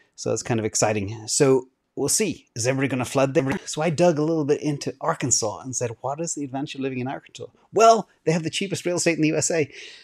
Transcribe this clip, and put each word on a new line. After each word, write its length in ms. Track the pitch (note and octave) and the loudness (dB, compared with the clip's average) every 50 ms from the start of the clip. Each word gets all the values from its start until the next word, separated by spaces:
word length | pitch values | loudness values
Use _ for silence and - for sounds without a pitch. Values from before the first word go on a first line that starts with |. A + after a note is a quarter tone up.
| _ _ _ | _ _ _
So 160 | - - A#2+ | -8 -4 -4
it's 120 | A2+ A2 - | -4 -4 -2
kind 160 | - A#2 A2+ | -2 -2 -2
of 60 | G#2+ | -2
exciting. 600 | G#2+ - - - G#2+ A2 G#2+ G2 G2 A2+ A2 A2 | -2 -2 0 0 0 0 -2 -4 -6 -8 -10 -8
So 400 | A2 - - D3 C3+ C3 B2+ - _ _ _ _ _ - | -4 0 2 4 6 4 4 2 _ _ _ _ _ -6
we'll 120 | - C3+ | -4 -2
see. 400 | C#3 - - A3 F3+ A#2 - _ _ - | 0 0 0 0 -2 -4 -8 _ _ -8
Is 100 | A#2 G#2+ | -4 -2
everybody 220 | B2+ C3+ C3+ C#3 | 0 0 0 0
gonna 180 | C3 C#3 B2+ A#2+ | -2 -2 -4 -4
flood 280 | - - C#3 C3+ C3+ C3 | -2 2 2 2 4 2
there? 260 | D#3+ C3+ C3+ D3 - - | 2 0 0 -2 -4 -6
So 160 | - - D3+ | -8 -6 -2
I 80 | D#3 F3 | -2 -2
dug 300 | D3+ - F3 F3+ D#3+ C#3+ | 2 4 4 4 4 2
a 40 | D3+ | 0
little 220 | D#3+ E3 D#3+ D3 | 0 0 0 2
bit 160 | C3+ D3 - | 2 0 0
into 340 | - D3+ C#3+ C3+ - C3+ - - | 0 -2 -2 -2 -4 -8 -8 -4
Arkansas 580 | - D#3 D#3+ - - B2+ A2+ - A#2 G#2 G2+ D#2+ | -2 -2 -2 0 0 0 0 0 0 -4 -6 -8
and 160 | F2 C3 B2 | -10 -8 -6
said, 220 | - B2+ A#2 A2+ _ | -4 -4 -4 -6 _
"What 220 | - B2+ C#3+ D3+ | -6 -6 -4 -4
is 140 | E3+ E3 - | -6 -6 -6
the 100 | D3+ C#3+ | -8 -8
advantage 300 | C3 B2 C3+ D3 D3+ - | -8 -6 -8 -8 -8 -8
of 60 | C3+ | -6
living 180 | C3 C3+ C3 B2+ | -6 -4 -4 -4
in 100 | A#2+ B2+ | -6 -6
Arkansas?" 380 | - E2 - - - - - - _ _ _ - - | -8 -10 -12 -16 -18 -16 -16 -16 _ _ _ -2 4
Well, 340 | F#3+ A3+ A3+ A3+ A3 - _ _ _ - | 8 8 8 8 6 2 _ _ _ -2
they 80 | D#3 | 0
have 120 | D#3+ F3 D#3+ | 0 0 -2
the 60 | D#3 | -4
cheapest 360 | - - G3+ F#3+ E3+ - - | -4 -4 -4 -4 -6 -4 -4
real 100 | F3 F3 | -4 -2
estate 220 | E3 - E3+ E3 | 0 0 0 2
in 40 | D3 | 2
the 80 | D#3 D3+ | 0 0
U 80 | D#3+ | 0
S 140 | D3+ - - | 0 -2 0
A. 180 | F3+ E3 C#3+ - - - - - - - | 0 0 -2 -2 -6 -18 -20 -20 -20 -20